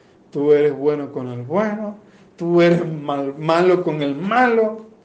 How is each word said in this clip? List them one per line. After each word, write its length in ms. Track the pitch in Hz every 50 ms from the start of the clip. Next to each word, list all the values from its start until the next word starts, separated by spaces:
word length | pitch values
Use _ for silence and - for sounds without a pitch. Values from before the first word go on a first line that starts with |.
| _ _ _ _ _ _
tú 200 | - 147 143 151 147
eres 240 | 143 147 147 135 131
bueno 340 | 139 147 151 147 143 123
con 160 | - 135 127 123
el 140 | 120 123
bueno, 560 | 120 131 156 196 220 214 208 214 214 208 208 - - - - _ - _ _
tú 260 | - 175 170 175 170
eres 260 | 170 170 170 165 165 160
mal-, 480 | 160 147 143 147 143 139 139 139 139 156
malo 460 | 151 156 165 170 180 185 180 180 175
con 180 | 170 151 151
el 140 | 143 143 139
malo 680 | 147 180 202 226 247 254 240 226 226 220 214 - - - - - - _